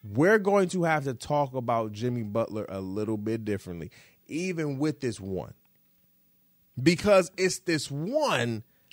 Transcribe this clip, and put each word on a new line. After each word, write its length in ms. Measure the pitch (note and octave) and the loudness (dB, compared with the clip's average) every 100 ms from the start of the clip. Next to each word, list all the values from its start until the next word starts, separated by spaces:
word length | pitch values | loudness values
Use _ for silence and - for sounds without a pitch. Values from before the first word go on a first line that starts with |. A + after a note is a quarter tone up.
we're 340 | G#2+ G#2 E3+ A3 | -6 2 6 6
going 320 | G3 G3+ F#3 | 4 4 2
to 140 | F#3 | 2
have 220 | E3+ D#3 C#3 | 2 2 0
to 100 | A#2+ | -6
talk 400 | - D3 C#3 C3 | -2 0 0 -2
about 360 | A#2+ A#2 A2 | 0 0 0
Jimmy 320 | G#2 B2 A#2+ | -4 -2 -2
Butler 420 | G#2+ G#2+ A2+ G#2+ - | -2 -2 -2 -4 -6
a 100 | G2 | -6
little 380 | F#2+ G2 G#2+ A2 | -6 -4 -2 -2
bit 280 | G#2 A2+ G#2+ | -2 -4 -2
differently, 440 | G2+ - E2+ E2 - - _ _ | -4 -6 -10 -10 -14 -20 _ _
even 500 | C#3+ F#3 E3 D3+ C3+ | -6 -4 -2 -4 0
with 220 | D3+ D3+ | -2 -2
this 200 | B2+ G#2+ | -6 -6
one. 360 | F#2+ F#2 A#1+ - _ _ _ _ _ _ _ _ _ _ _ - | -6 -6 -8 -14 _ _ _ _ _ _ _ _ _ _ _ 2
Because 500 | C3 F3 G#3 G3 F3+ - | 4 4 6 6 6 0
it's 240 | F#3 F3+ | -2 -2
this 300 | - D#3+ - | -2 -2 -2
one 720 | C#3+ E3+ C#4+ C#4+ F3 A#2+ A2 - _ _ | -6 -2 0 0 0 0 -4 -8 _ _